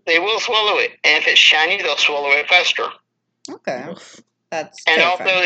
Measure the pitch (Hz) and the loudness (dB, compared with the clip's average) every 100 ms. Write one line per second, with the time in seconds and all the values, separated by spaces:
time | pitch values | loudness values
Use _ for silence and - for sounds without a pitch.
0 | - 165 196 220 - 214 208 160 - - | 0 0 0 -4 -2 -2 0 0 -2 -2
1 | - 151 160 - - 156 160 196 165 143 | 0 2 2 4 4 4 0 0 -2 -2
2 | 151 143 143 143 147 180 165 - 110 - | 0 -2 0 0 2 2 2 -2 -4 -8
3 | _ _ _ _ - 302 - 127 147 190 | _ _ _ _ -18 -12 -10 -8 -10 -16
4 | - - _ _ - 165 147 - - 160 | -18 -20 _ _ -10 -10 -10 -6 0 2
5 | 170 180 190 185 | 2 0 -2 0